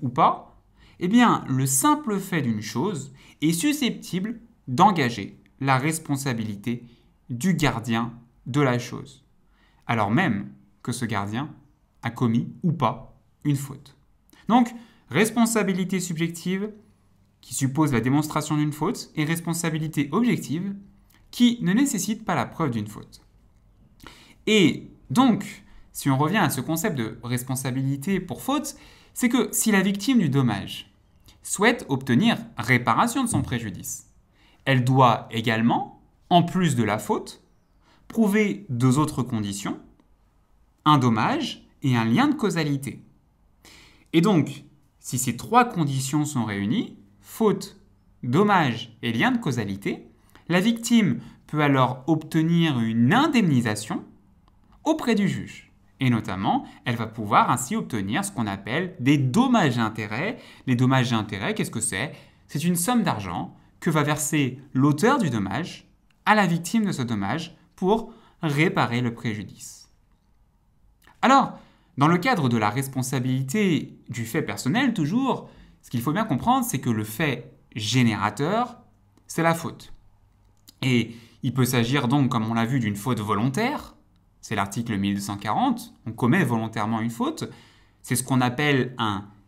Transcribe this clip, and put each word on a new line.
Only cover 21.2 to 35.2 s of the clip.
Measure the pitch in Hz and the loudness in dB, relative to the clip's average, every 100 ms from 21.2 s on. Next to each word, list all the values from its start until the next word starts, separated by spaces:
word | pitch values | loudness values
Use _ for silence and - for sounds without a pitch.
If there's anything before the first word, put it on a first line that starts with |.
| _ | _
qui | - 240 240 | 2 4 4
ne | 170 | 2
nécessite | 196 277 208 170 214 | 2 2 0 -4 -4
pas | - | -2
la | 165 | -2
preuve | - - 156 | -2 -2 -4
d'une | 113 98 | -2 -6
faute. | - - - _ _ _ _ _ _ _ _ - - - - - | -10 -18 -20 _ _ _ _ _ _ _ _ -20 -20 -20 -8 2
Et | 214 156 - - - - | 6 6 2 -8 -18 -2
donc, | 131 262 202 - - - - - | 4 4 4 -2 -14 -20 -20 -18
si | - 139 | -6 0
on | 135 | 2
revient | 151 214 | 2 2
à | 160 | 0
ce | 135 | 0
concept | 120 160 214 147 | -4 -2 -2 -2
de | 110 - | -4 -8
responsabilité | 117 123 123 127 131 127 135 139 139 190 | -6 -6 -4 -6 -4 -4 -2 -4 -2 -4
pour | 175 - | -4 -8
faute, | - 285 - - - - - | -4 -4 -4 -10 -20 -20 -18
c'est | - 247 | -4 0
que | 247 - | 2 0
si | - - | -2 2
la | 202 | 2
victime | 190 202 - 254 | 2 0 0 2
du | 170 | 2
dommage | 131 123 101 90 - - _ _ _ _ _ | 2 0 -2 -6 -12 -16 _ _ _ _ _
souhaite | - - 214 - - | -10 -2 0 0 -2
obtenir | 135 - 120 226 - - - | -4 2 2 4 0 -4 -8
réparation | 107 123 123 117 233 277 | 0 0 2 2 2 0
de | 254 | 0
son | - | -2
préjudice, | 120 120 110 85 - - - _ _ _ _ _ - | -2 -4 -6 -10 -12 -14 -16 _ _ _ _ _ 0
elle | 131 | 2
doit | 123 131 127 110 | 4 6 6 4